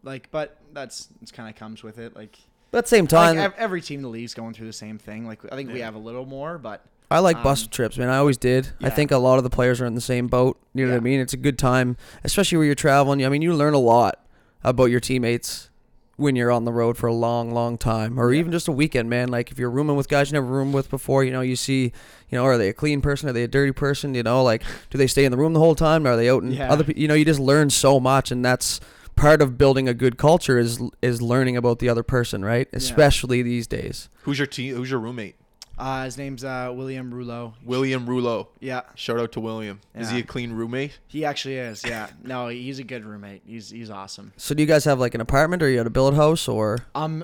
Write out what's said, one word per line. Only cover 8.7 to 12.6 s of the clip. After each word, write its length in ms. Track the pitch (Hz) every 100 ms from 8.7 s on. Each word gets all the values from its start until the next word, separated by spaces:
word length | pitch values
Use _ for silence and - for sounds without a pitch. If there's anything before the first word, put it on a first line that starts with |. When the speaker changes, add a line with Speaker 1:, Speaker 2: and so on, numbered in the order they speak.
| -
Speaker 2:
I 60 | 131
Speaker 1:
Yeah. 20 |
Speaker 2:
think 220 | 120 147
a 60 | 135
lot 200 | 127 131
of 80 | 123
the 40 |
players 300 | - 123 123
are 60 | 123
in 100 | 117
the 60 |
same 260 | 120 123 123
boat. 320 | 123 127 - _
You 100 | 131 127
know 40 |
what 40 | 123
I 20 |
Speaker 1:
Yeah. 60 |
Speaker 2:
mean? 160 | 117 135
It's 100 | 123
a 60 | 131
good 200 | 135 123
time, 380 | 131 127 123 120 - - -
especially 320 | - 190
where 80 | 170